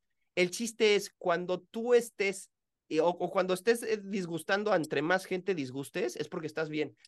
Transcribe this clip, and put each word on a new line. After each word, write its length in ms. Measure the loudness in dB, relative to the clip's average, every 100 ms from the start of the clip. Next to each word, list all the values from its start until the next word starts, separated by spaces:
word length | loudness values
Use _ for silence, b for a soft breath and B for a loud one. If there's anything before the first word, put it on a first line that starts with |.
| _ _ _
el 160 | 0 0
chiste 440 | 0 -6 2 4
es 160 | 4 0 -6
cuando 440 | -2 0 0 -4
tú 340 | -6 -6 4
estés, 560 | 4 4 -2 -2 -2 -12 _ _ _ -4
eh, 100 | 2
o, 80 | 2
o 220 | 2 -2
cuando 240 | 0 0
estés, 280 | 0 2 2
eh, 160 | 2 -4
disgustando 680 | -2 -4 -4 -6 0 0 2
a 40 | 2
entre 240 | 2 0
más 240 | 2 0
gente 300 | 0 -6 -2
disgustes, 640 | -4 -4 -8 -8 -4 -4 -4
es 120 | -8
porque 180 | -6 -6
estás 220 | -6 -4
bien. 260 | -2 -4 -6